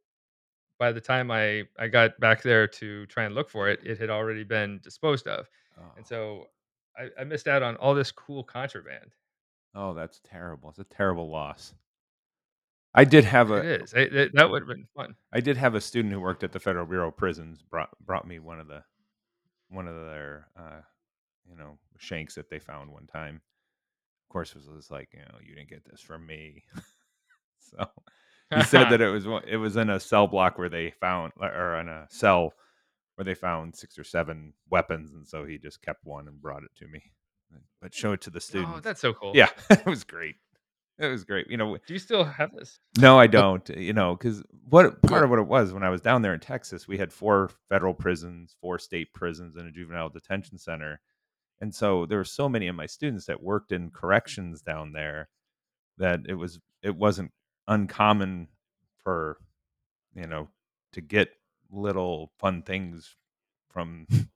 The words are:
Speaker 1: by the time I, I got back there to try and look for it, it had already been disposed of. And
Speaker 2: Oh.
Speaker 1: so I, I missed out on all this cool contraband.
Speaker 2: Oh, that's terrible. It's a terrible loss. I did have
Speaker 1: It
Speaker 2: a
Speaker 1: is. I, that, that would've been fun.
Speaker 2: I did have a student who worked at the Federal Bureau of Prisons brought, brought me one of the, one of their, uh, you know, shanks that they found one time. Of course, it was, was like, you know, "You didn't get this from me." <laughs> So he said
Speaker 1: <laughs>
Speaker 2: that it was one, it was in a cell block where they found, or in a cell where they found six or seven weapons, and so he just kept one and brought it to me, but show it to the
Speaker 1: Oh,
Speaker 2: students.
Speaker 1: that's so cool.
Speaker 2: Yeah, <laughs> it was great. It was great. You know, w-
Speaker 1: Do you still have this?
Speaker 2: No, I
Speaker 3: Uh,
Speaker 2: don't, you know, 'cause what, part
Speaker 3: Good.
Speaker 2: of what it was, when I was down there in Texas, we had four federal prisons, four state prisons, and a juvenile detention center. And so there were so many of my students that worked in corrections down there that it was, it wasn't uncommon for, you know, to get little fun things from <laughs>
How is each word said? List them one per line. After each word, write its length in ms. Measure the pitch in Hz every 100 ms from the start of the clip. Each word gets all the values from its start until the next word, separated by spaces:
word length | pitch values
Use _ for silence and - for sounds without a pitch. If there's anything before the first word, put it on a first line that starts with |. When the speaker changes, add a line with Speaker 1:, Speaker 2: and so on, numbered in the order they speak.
| _ _ _ _ _ _ _ -
Speaker 1:
by 120 | 120
the 80 | 117
time 300 | - 127 123
I, 320 | 113 107 107 101 -
I 80 | 117
got 300 | 120 113 -
back 220 | 113 110
there 240 | 127 113 107
to 400 | - 107 104 101
try 180 | 120
and 100 | 107
look 140 | 110 151
for 200 | 110 101
it, 120 | -
it 140 | - 110
had 120 | 110
already 340 | 107 110 110
been 360 | 104 110 101 98
disposed 440 | - - 156 135 -
of. 200 | 50 - _ _ - 85 -
And 80 |
Speaker 2:
Oh. 40 | 107
Speaker 1:
so 380 | 117 107 101 - _ _ _ _ -
I, 100 | 127 -
I 40 |
missed 220 | 139 151 151
out 140 | 139
on 140 | 123 113
all 180 | 135
this 160 | 139 131
cool 300 | - - 139
contraband. 680 | - 123 135 98 69 65 - _ _ _ _ _ _
Speaker 2:
Oh, 180 | 101 98
that's 260 | 82 82 _
terrible. 440 | _ 90 87 76 76
It's 80 | 78
a 60 |
terrible 460 | 95 - 98 85 80
loss. 440 | 78 73 73 - - _ _ _ _ _ _ _ _ _ _ _
I 100 | -
did 200 | 139 151
have 260 | 104 127 110
Speaker 1:
It 140 | 104
Speaker 2:
a 180 | 165 -
Speaker 1:
is. 120 | -
I, 140 | 120 135
that, 220 | 139 143
that 160 | 139 170
would've 180 | 139 -
been 180 | 135 117
fun. 200 | 143 - 127 _
Speaker 2:
I 80 | 123
did 160 | 127 131
have 160 | 131
a 60 | 107
student 320 | - 120 107
who 60 | 98
worked 240 | 92 90
at 80 | 92
the 80 | 92
Federal 260 | 101 87 85
Bureau 220 | 92 82
of 80 | -
Prisons 460 | 95 80 80 78
brought, 280 | _ 82 - _
brought 220 | - 95 87
me 120 | 85
one 200 | 80 82
of 100 | 76
the, 140 | 73 - _ _ _ _ _ _ _ _
one 180 | 95 87
of 60 |
their, 540 | 82 80 76 71 73 76 92
uh, 220 | 80 78 _ _ _ _ _ _ 90
you 60 | 85
know, 220 | 76 73 _ _
shanks 360 | - 82 78 -
that 120 | -
they 100 | 78
found 320 | - 73 71
one 160 | 71 -
time. 300 | 78 78 78 _ _ _ _ _ _ _ _ _
Of 40 |
course, 180 | 92 78
it 60 | -
was, 120 | 71
was 220 | 76 -
like, 200 | 69 69
you 80 | 73
know, 180 | 67 - 76
"You 80 |
didn't 140 | 73 73
get 140 | 80
this 160 | _ -
from 240 | - 82 80
me." 380 | 78 78 73 _
<laughs> 80 | - - _ _ _ _ _ _ _
So 260 | _ - 95 _ _ _ _ _ -
he 80 | 151
said 220 | 135 135
Speaker 1:
<laughs> 60 | 131
Speaker 2:
that 100 | 113
it 80 | 107
was 180 | 104 101
one, 160 | 110
it 120 | - 110
was 200 | 110 107
in 140 | 110
a 80 | 95
cell 300 | - 107 101
block 280 | 98 92 -
where 120 | 90
they 240 | 85 82 -
found, 320 | 92 90 82 -
or 400 | 95 80 90 82
in 80 | 85
a 180 | 80 80
cell 420 | - 104 90 80 - _ _ _ _ _ -
where 80 |
they 100 | 95
found 400 | 90 90 82 82
six 240 | - - -
or 60 |
seven 480 | 73 85 78 80 76 _ -
weapons, 440 | 90 - 82 78
and 120 | 80 73
so 180 | 78
he 140 | 73 73
just 240 | 73 -
kept 220 | - 73
one 240 | 73 71 73
and 120 | 71
brought 220 | 73 71
it 80 | 73 _
to 100 | 76
me, 160 | 76 _ _ _ _ _ 82 _ _
but 100 | 90
show 200 | - 110
it 80 | 98
to 100 | -
the 60 | 85
Speaker 1:
Oh, 40 |
Speaker 2:
students. 400 | - 98 160 160
Speaker 1:
that's 180 | 214 180
so 140 | 123
cool. 180 | 107 196
Speaker 2:
Yeah, 140 | 143 98 -
<laughs> 100 | -
it 140 | 208
was 200 | 190 131
great. 320 | - 85 80 - _ _ _ _ _ -
It 100 | 147
was 160 | 123
great. 260 | 90 98 -
You 60 | 117
know, 80 |
w- 180 | 107 92 -
Speaker 1:
Do 40 |
you 40 | 180
still 240 | - 214
have 300 | 151 143 151
this? 240 | - - - _ -
Speaker 2:
No, 200 | 131 131
I 60 |
Speaker 3:
Uh, 40 | 117
Speaker 2:
don't, 400 | 107 98 92 -
you 220 | - 92
know, 220 | 107 90 90
'cause 280 | 120 104 - - -
what, 340 | 160 175 -
part 200 | - 170
Speaker 3:
Good. 20 |
Speaker 2:
of 60 | 139
what 80 | 117
it 80 | 85
was, 240 | 127 98
when 100 | 95
I 80 | 92
was 100 | 92
down 200 | 113 123
there 120 | 101
in 60 | 80
Texas, 460 | - 131 - 85 -
we 120 | 98
had 140 | 90
four 380 | - 104 98 92 - -
federal 260 | 98 92
prisons, 600 | 87 92 85 87 87 85 _
four 180 | 90 87
state 340 | - 87 80
prisons, 440 | - 87 80 87 80
and 100 | 85
a 60 |
juvenile 360 | 82 85 85 80
detention 460 | 80 - 98 - 92
center. 440 | - 80 76 73 _ _ _ _ _ -
And 140 | 107
so 320 | - 104 92 85
there 120 | 104
were 60 |
so 240 | 95 - 139
many 200 | 117 90
of 80 | 87
my 100 | 76
students 400 | - 151 104 -
that 160 | -
worked 300 | 95 101 -
in 180 | 90 85
corrections 720 | - 85 104 - 104 87 78
down 300 | 82 78 78
there 380 | 78 76 76 76 _ _ _ _ _ _ -
that 220 | 92 87 -
it 60 |
was, 260 | 92 87 82 _ _
it 120 | 101
wasn't 380 | 85 104 95 85 _ _ _ -
uncommon 800 | 107 95 - 107 104 95 90 80 _ _ _ _ _
for, 360 | 98 85 78 - _ _ _ _ _ _ _
you 100 | -
know, 240 | 82 78 76 _ _ _ _
to 80 | -
get 300 | 76 104 90 _ _ _ _
little 640 | 98 101 95 90 78 78 _
fun 240 | 98 90
things 540 | 92 95 90 82 - _ _ _ _ _ _
from 380 | 90 85 82 -
<laughs> 220 | - -